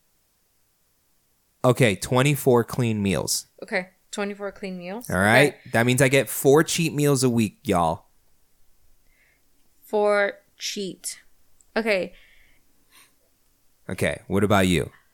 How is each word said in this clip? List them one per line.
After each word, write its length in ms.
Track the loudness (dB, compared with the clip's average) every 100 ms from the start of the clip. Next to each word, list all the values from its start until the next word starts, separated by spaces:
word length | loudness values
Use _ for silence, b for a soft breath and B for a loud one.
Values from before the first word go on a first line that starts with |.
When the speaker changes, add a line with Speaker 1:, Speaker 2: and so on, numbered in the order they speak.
| _ _ _ _ _ _ _ _ _ _ _ _ _ _ _ _
Speaker 1:
Okay, 320 | 0 2 2 0
twenty-four 680 | -2 0 2 0 2 2
clean 380 | 2 -2 -2 0
meals. 440 | 0 -2 -2 -6 -8 _
Speaker 2:
Okay, 280 | -8 -8 -8 _ _
twenty-four 400 | -10 -8 -8 -12
clean 240 | -12 -14 -12
meals. 320 | -12 -14 -6
Speaker 1:
All 80 | 0
right. 340 | 4 4 2
Speaker 2:
Okay. 40 | -2 -4
Speaker 1:
That 120 | 0 0
means 160 | 2
I 60 | 2
get 220 | 2 0
four 340 | 0 4 4
cheat 300 | 2 -2 -4
meals 300 | 0 0 2
a 60 | 0
week, 300 | 0 -2 -4
y'all. 420 | -2 0 0 -4 _ _ _ _ _ _ _ _ _ _ _ _ _ _ _ _ _ _
Speaker 2:
Four 500 | -6 0 2 2 0 -4 _ _
cheat. 640 | -10 -8 -10 -10 -14 -16 _ _ _ _ _ -6
Okay. 380 | -2 -2 -4 b b b b b _ _ _ _ _ _ _ _ _ _ _ _ -12
Speaker 1:
Okay, 320 | -4 -4 -4 -4
what 160 | 0
about 240 | 4 4 4
you? 220 | 2 0 -10 _